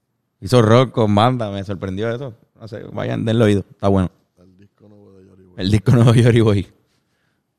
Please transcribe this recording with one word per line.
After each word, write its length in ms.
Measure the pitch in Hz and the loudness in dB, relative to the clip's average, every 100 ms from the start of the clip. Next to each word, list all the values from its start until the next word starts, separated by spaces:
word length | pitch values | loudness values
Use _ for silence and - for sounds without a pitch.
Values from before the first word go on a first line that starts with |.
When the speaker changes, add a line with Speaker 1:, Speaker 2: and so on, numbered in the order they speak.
| _ _ _ _ | _ _ _ _
Speaker 1:
Hizo 200 | 98 123 | 0 2
rock 300 | 107 117 127 | 4 4 2
con 220 | - 107 | -2 0
banda, 360 | 101 120 127 107 | 2 0 -2 -6
me 120 | 98 | -10
sorprendió 460 | 95 92 98 95 113 | -10 -10 -10 -8 -8
eso. 200 | 120 139 107 _ _ | -8 -12 -18 _ _
No 100 | 113 | -18
sé, 140 | 113 95 | -16 -14
vayan, 320 | 104 113 120 | -10 -8 -6
denle 200 | 110 113 | -2 0
oído, 200 | 107 101 - | 2 0 -4
está 180 | _ 101 | _ 0
bueno. 220 | 95 90 - _ _ | 0 0 -6 _ _
Speaker 2:
El 180 | 90 90 | _ _
disco 280 | 101 _ 104 | _ _ -20
nuevo 240 | 104 101 | -20 -20
de 140 | 98 95 | -20 -20
Yori 160 | 95 | _
Boy. 100 | 95 90 | _ -8
Speaker 1:
El 120 | 95 | -2
disco 220 | 107 - | 0 2
nuevo 200 | 120 113 | 2 4
de 100 | 117 | 4
Yori 180 | 117 117 | 4 4
Boy. 260 | 110 101 - _ _ _ _ _ _ _ _ | 2 0 -4 _ _ _ _ _ _ _ _